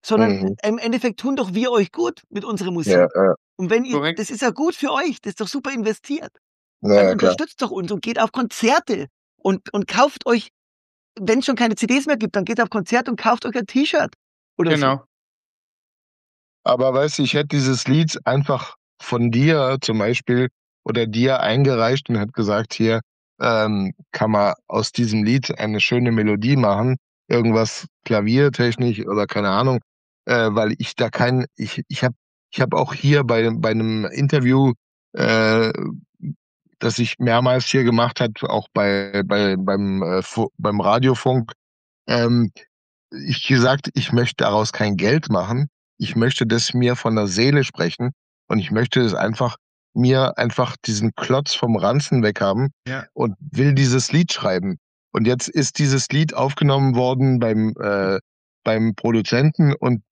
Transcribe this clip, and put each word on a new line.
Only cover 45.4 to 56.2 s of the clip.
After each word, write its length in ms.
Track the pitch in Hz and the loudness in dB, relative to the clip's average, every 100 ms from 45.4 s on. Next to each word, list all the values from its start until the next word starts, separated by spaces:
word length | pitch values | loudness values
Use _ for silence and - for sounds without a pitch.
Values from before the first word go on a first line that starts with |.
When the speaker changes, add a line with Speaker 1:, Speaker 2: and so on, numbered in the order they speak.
| 92 120 147 _ _ _ | -2 -2 -4 _ _ _
Speaker 2:
ich 180 | - 113 | -4 0
möchte 300 | 120 - 117 | 0 0 0
das 280 | 117 - | 0 0
mir 220 | 123 123 123 | 0 0 0
von 200 | - 110 | 0 0
der 120 | 104 | 0
Seele 360 | 92 127 147 | 0 2 2
sprechen 480 | 131 - 87 - 123 - _ _ _ | 0 -2 -4 -2 -6 -6 _ _ _
und 100 | 107 | -2
ich 100 | 85 | 0
möchte 280 | 107 123 131 | -2 2 2
es 120 | 117 | 2
einfach, 420 | 92 107 113 123 - _ _ _ | 0 -2 -2 -4 -4 _ _ _
mir 440 | 113 123 131 131 - | 0 2 4 2 0
einfach 380 | 120 113 123 - - | -2 0 -4 -4 -6
diesen 260 | 107 110 - | -2 -2 -4
Klotz 380 | - 131 147 | -2 -2 0
vom 220 | - 120 107 | -4 0 0
Ranzen 460 | 92 131 143 131 | 2 0 2 2
weghaben 460 | 107 104 104 107 135 - - | 2 0 -2 0 -2 -4 -10
Speaker 3:
Ja. 220 | 135 - | -10 -10
Speaker 2:
und 220 | - 120 98 | -4 -4 -4
will 340 | - - 139 | -8 0 2
dieses 380 | 135 135 127 - | 4 2 2 2
Lied 200 | 147 170 | 0 0
schreiben. 460 | - 104 92 95 87 _ _ _ | -2 -2 -2 -2 -6 _ _ _
Und 140 | 101 110 | -2 0
jetzt 220 | 123 - | 0 -2
ist 300 | - 135 - | -2 -2 0
dieses 280 | 143 135 - | 0 0 0
Lied 240 | 143 | 0